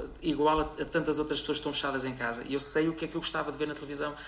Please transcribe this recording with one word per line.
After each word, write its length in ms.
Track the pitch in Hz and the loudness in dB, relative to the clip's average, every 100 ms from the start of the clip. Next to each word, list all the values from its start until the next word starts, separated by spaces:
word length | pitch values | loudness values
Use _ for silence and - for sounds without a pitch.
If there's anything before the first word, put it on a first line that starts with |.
| - - | -8 -4
igual 360 | 170 139 151 156 | -2 2 4 4
a, 40 | |
a 220 | 147 - 143 | 0 -4 -2
tantas 320 | 165 151 147 | 0 2 2
outras 220 | 151 143 | 2 0
pessoas 180 | - 139 | 2 0
que 20 | |
estão 120 | 147 | 0
fechadas 320 | 139 139 135 131 | 0 0 0 -2
em 80 | |
casa 280 | 120 120 120 - | -2 -2 -2 -2
e 60 | |
eu 60 | 139 | 4
sei 280 | - 156 160 | 4 6 2
o 60 | |
que 100 | 160 | 0
é 40 | 160 | -4
que 60 | |
eu 60 | 165 | -2
gostava 320 | - 160 147 | -2 0 -2
de 60 | 135 | -2
ver 100 | 151 | -4
na 60 | |
televisão 400 | 147 143 143 147 143 | -4 -6 -4 -4 -6